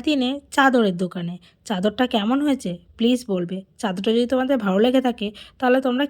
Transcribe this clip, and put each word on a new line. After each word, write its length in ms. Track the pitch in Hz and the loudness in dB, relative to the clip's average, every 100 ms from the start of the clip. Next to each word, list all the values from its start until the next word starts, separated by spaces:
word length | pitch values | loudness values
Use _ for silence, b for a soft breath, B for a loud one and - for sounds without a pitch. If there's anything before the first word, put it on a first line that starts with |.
| 311 | 2
দিনে 220 | 285 247 285 - - | 0 -2 -4 -4 2
চাদরের 400 | 269 247 208 175 | 4 4 2 0
দোকানে। 320 | 180 185 170 175 b b - | -6 -6 -8 -10 b b -6
চাদরটা 360 | 190 208 208 254 226 | -2 -2 0 0 0
কেমন 220 | 208 269 294 | 0 0 0
হয়েছে 260 | 269 190 175 _ - | -2 -4 -10 _ -2
প্লিজ 220 | 226 247 247 | 0 0 -2
বলবে। 240 | 185 175 185 190 - | -4 -4 -8 -14 -6
চাদরটা 300 | 214 185 208 233 | -6 -2 0 0
যদি 100 | 240 | 0
তোমাদের 220 | 254 262 269 202 | 0 0 0 2
ভালো 120 | 190 240 | 2 4
লেগে 160 | 262 254 | 2 0
থাকে 200 | 233 208 - B B | -2 -8 -10 B B
তাহলে 180 | 254 262 262 | 2 2 2
তোমরা 180 | 247 | -2